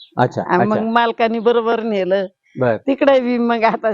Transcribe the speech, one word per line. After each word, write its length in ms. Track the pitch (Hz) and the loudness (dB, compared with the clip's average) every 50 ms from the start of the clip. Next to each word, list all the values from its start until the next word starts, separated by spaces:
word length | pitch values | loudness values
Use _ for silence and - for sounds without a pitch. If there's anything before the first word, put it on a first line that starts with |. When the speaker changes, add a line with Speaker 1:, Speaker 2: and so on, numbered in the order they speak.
| - - _ | -20 -10 _
Speaker 1:
अच्छा, 260 | 123 127 123 - - - | -2 -2 0 0 -4 -2
Speaker 2:
आ, 100 | - - | 0 0
मग 200 | - - 208 214 | 2 2 2 0
Speaker 1:
अच्छा. 140 | 214 220 226 | -2 -2 0
Speaker 2:
मालकाने 480 | 226 240 233 226 226 - 233 220 226 233 | 0 0 0 0 0 0 -2 0 0 0
बरोबर 440 | 202 240 233 240 220 233 233 220 220 | 0 0 0 2 0 0 -2 -2 -2
नेलं. 420 | 226 208 190 185 180 190 202 185 190 - _ _ _ _ 127 | -4 -2 -2 0 0 -2 -2 -2 -6 -10 _ _ _ _ -2
Speaker 1:
बर. 180 | 127 120 110 | 0 0 0
Speaker 2:
तिकडे 420 | 101 - 269 269 - 302 277 269 262 | 0 -2 -4 -2 2 4 4 4 4
बी 180 | 247 247 247 | 2 0 -2
मग 260 | 233 240 233 233 226 220 | 0 0 -2 0 0 0
आता 280 | 220 220 233 - 214 | 0 0 -2 -2 -4